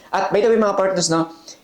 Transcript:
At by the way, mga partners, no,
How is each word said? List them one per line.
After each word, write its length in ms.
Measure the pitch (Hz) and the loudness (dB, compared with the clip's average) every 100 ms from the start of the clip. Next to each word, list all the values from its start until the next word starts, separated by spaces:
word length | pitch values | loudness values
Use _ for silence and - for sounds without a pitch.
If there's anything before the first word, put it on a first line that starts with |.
| - | -8
At 240 | 185 190 | -4 -2
by 80 | 196 | 2
the 80 | 226 | 2
way, 80 | 220 | 2
mga 180 | 208 190 | 2 0
partners, 320 | 190 180 160 | -2 -2 -2
no, 220 | 165 165 - - - | -2 -2 -8 -20 -20